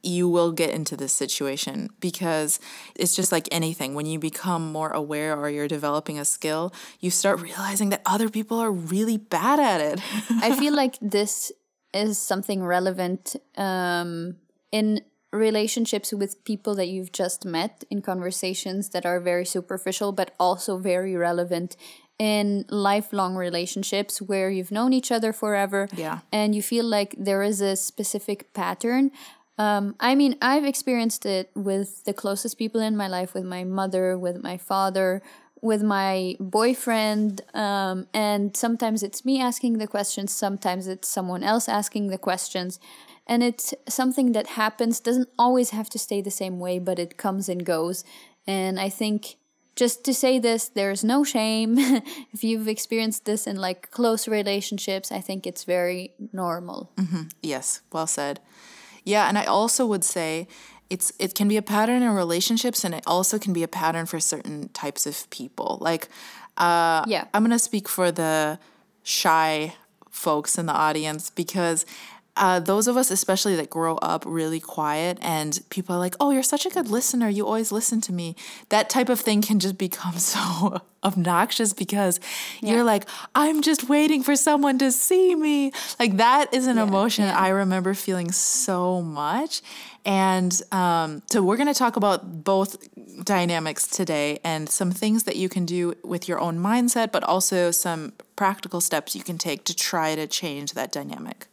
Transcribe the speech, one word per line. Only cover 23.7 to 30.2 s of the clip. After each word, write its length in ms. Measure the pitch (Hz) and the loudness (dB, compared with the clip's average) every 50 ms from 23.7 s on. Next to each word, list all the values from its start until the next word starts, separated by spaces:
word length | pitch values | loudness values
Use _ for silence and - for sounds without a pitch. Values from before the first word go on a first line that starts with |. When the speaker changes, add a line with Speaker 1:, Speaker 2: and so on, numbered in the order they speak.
| - 190 196 - - 196 208 202 - - | -4 -6 -4 -2 -2 -2 -2 -2 -6 -8
Speaker 2:
where 300 | 202 190 202 196 185 190 | -4 -2 0 0 0 0
you've 200 | 196 190 185 180 | 0 -2 -4 -2
known 220 | 202 214 240 262 | -2 0 2 4
each 180 | 262 254 254 - | 4 2 2 2
other 220 | 240 226 220 220 | 0 0 0 0
forever. 560 | 220 - - 214 208 196 196 196 196 196 196 202 - | -2 -2 -2 0 2 2 2 2 0 0 -2 -2 -4
Speaker 1:
Yeah. 220 | 170 160 156 156 170 - _ | -6 -6 -6 -6 -8 -8 _
Speaker 2:
And 240 | - 214 214 214 214 | 0 0 2 2 2
you 60 | 208 | 0
feel 240 | 202 - 240 233 233 | 0 0 0 0 0
like 300 | 233 214 208 202 202 - | 2 2 0 0 0 -4
there 260 | - 196 202 196 196 | -6 0 0 2 2
is 200 | 196 208 214 190 | 2 0 0 2
a 120 | 196 196 190 | 0 0 0
specific 800 | 196 - - _ - 208 - - 208 - - 202 202 - _ | 0 -2 -6 _ -6 -6 -4 -4 -6 -4 -4 -6 -6 -8 _
pattern. 580 | _ 208 180 175 185 - - 233 247 262 277 277 277 - - - - _ _ _ _ | _ -4 -4 -4 -4 -2 -2 0 2 4 2 2 0 -4 -20 -20 -20 _ _ _ _
Um, 380 | - 214 208 208 202 202 202 - _ | 0 2 2 2 2 0 -2 -4 _
I 160 | - 240 269 | 2 4 6
mean, 180 | 277 | 6